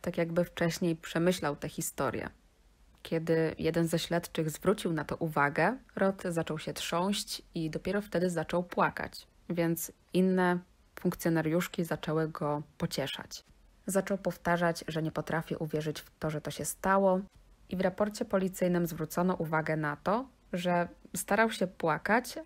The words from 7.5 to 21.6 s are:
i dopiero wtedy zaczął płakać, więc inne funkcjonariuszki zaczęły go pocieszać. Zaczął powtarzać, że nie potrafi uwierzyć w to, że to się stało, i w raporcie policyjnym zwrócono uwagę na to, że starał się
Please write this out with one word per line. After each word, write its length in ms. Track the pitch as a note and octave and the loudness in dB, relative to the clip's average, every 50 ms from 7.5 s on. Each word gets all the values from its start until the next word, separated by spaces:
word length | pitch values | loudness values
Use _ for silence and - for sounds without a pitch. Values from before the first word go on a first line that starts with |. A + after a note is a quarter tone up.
| - | -6
i 140 | E3+ D#3+ D#3 | -4 -4 -2
dopiero 320 | D#3 D#3+ - F#3 G3 G#3 | -4 -4 -2 -2 -2 -2
wtedy 280 | G#3 - - E3+ F3 F#3 | -2 -2 0 0 2 2
zaczął 340 | F3 E3 D#3 - - F3 F3+ | 0 0 -2 0 0 -2 -2
płakać, 640 | F3+ - G#3 F3+ D3 - - - - - - - _ _ _ _ - | 0 2 2 2 2 2 -2 -8 -8 -10 -12 -20 _ _ _ _ -4
więc 420 | F3 E3+ E3+ E3 E3+ E3 - - - _ _ _ - | 0 2 2 2 2 0 -4 -8 -12 _ _ _ 2
inne 460 | F3+ F#3 F#3 F#3 F#3 F3+ F3+ F3 F3 F3+ _ _ _ _ _ - - | 4 4 4 4 4 4 4 2 2 -2 _ _ _ _ _ -8 -4
funkcjonariuszki 840 | - F3+ F3 - - F3 E3 D#3+ D#3+ D#3 D#3 F3 F3 - - - E3+ | -2 -2 -2 0 0 2 2 2 2 2 2 2 0 0 -2 -4 -2
zaczęły 440 | D#3+ D#3+ D3 - - D#3 D#3+ D#3+ | -2 -2 -4 -2 0 0 0 0
go 340 | D#3 D#3 - D#3 D3 D3 D3 D3+ - _ | 0 -2 -2 -2 -2 -2 -2 -4 -8 _
pocieszać. 680 | - F3 E3 - - C3+ C3+ - - - - - - - _ - _ - - _ _ - | -4 -4 -4 -2 -2 -4 -4 -6 -8 -12 -12 -14 -16 -16 _ -20 _ -20 -20 _ _ -6
Zaczął 300 | G#3 F#3 G3 F#3+ - G3+ | -2 0 0 0 0 -2
powtarzać, 640 | F#3+ - F3+ E3+ - - F3+ F3 E3+ F3 E3+ E3 - - | -2 -2 -4 -4 -2 0 0 2 2 2 2 0 -2 -4
że 160 | - D#3+ D#3+ D#3 | -6 -4 -2 -2
nie 80 | D#3 | -2
potrafi 440 | - - D#3 - D#3+ D#3+ D#3+ - - | -2 -4 -4 -2 -2 -2 -2 -4 -6
uwierzyć 460 | - E3 D3+ - D3+ D3+ D#3 D3+ - | -6 -4 -4 -4 -2 -2 -2 -4 -6
w 100 | - - _ - | -10 -18 _ -6
to, 100 | - D#3 | -4 -4
że 120 | D3+ D3 | -4 -4
to 100 | - D#3 | -6 -6
się 140 | C#3+ - D3 | -6 -6 -6
stało, 540 | - - - - F#3+ F#3+ G3 G3 F#3+ F#3 F#3 G3+ - _ - - - - _ - - | -6 -4 0 2 4 4 4 6 4 4 2 0 -6 _ -20 -20 -20 -20 _ -14 -8
i 60 | - | -4
w 60 | F3+ | 0
raporcie 440 | F#3+ F#3 F#3 - G#3 G#3+ G#3 - A#3+ | 0 0 2 0 -2 -2 -2 -4 -4
policyjnym 600 | - - F#3+ F#3 F#3 F#3 - F#3 F3+ F3+ F3 F3 | 0 0 2 2 0 0 0 2 2 2 2 0
zwrócono 480 | E3 E3+ D#3 D#3 - - F3 F3 F#3 F#3 | 0 -2 -4 -6 -4 -2 0 2 2 2
uwagę 420 | - E3 D#3 D#3+ D#3 D#3 D#3+ D#3 | 0 -2 0 0 0 0 0 -2
na 180 | D#3 D3+ D3 D3 | -2 -2 -2 -4
to, 300 | - - F3+ G3+ A#3+ C4+ - - _ _ - - | -2 0 0 0 0 -2 -4 -12 _ _ -6 -6
że 340 | F3+ F3 F3 F3 F3 F3 F3 - - - - - | -2 0 2 2 2 2 0 -4 -16 -16 -10 -8
starał 360 | F3+ - - G3+ G#3+ A3+ A3+ | -6 -2 0 4 4 4 4
się 160 | A3 - | 2 0